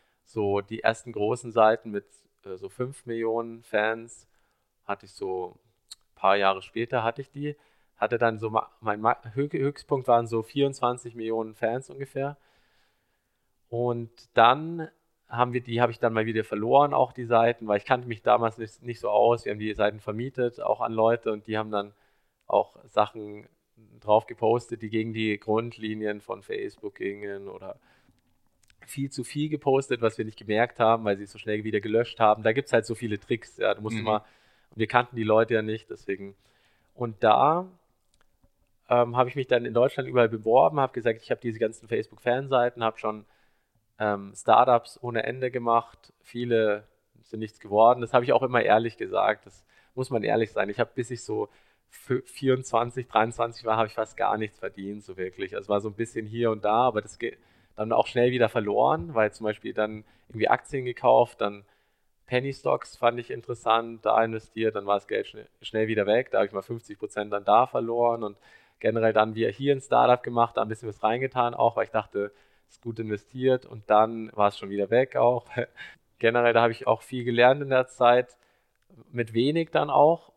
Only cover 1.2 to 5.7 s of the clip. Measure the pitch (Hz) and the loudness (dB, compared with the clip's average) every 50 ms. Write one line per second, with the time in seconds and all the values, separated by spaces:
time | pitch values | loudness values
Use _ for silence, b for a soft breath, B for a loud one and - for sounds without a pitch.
1.2 | 104 107 123 123 - 120 110 117 110 110 113 117 - 117 101 101 98 _ _ _ | -4 -4 -4 -6 -8 -2 2 4 4 4 4 2 -4 -8 -10 -10 -10 _ _ _
2.2 | _ _ _ _ _ 98 95 92 98 95 - - 127 131 139 - - 123 113 113 | _ _ _ _ _ -16 -14 -14 -14 -14 -10 -10 -10 -10 -10 -14 -12 -10 -8 -4
3.2 | 113 113 113 117 117 117 113 113 117 _ - 104 107 110 113 113 113 117 - - | -4 -2 -2 -4 -6 -8 -12 -18 -10 _ -2 0 0 0 -2 -4 -10 -16 -20 -20
4.2 | _ _ _ _ _ _ _ _ _ _ _ _ _ - 101 - - 98 - - | _ _ _ _ _ _ _ _ _ _ _ _ _ -10 -10 -10 -12 -18 -14 -10
5.2 | 101 95 92 92 90 90 - _ _ _ | -8 -6 -6 -6 -8 -10 -14 _ _ _